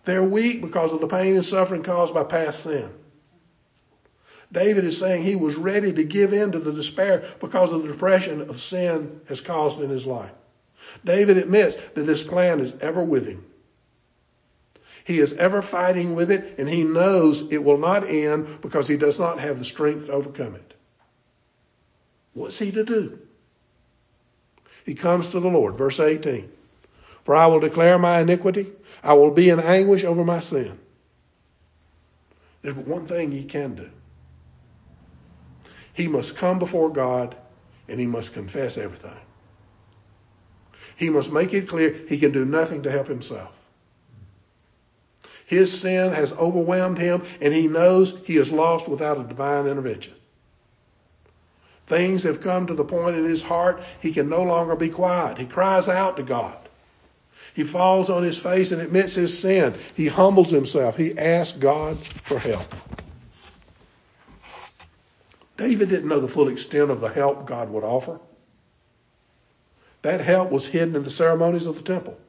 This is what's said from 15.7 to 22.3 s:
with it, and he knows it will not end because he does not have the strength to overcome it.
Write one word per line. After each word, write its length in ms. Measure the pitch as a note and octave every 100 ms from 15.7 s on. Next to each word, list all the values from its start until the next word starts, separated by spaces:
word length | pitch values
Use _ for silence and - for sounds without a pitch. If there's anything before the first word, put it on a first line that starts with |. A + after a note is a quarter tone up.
| F3 F3+ F3+ F3
with 160 | E3 F3
it, 280 | G3 - -
and 80 | C#3
he 160 | E3
knows 600 | D#3+ D#3+ F#3+ F#3 D#3+ D3 D#3
it 120 | D#3
will 140 | C#3+ C#3+
not 320 | E3 G3+ G3
end 540 | D#3 D3+ D3+ D3+ -
because 260 | C3+ - C3+
he 80 | C#3+
does 220 | D3 C#3+
not 200 | E3+ D#3+
have 200 | D3 C3
the 80 | B2
strength 400 | - D3+ D3+ D3
to 60 |
overcome 420 | C#3 C#3+ - A#2
it. 200 | F2+ - _ _ _ _ _ _ _ _ _ _ _ _ _ _ _ _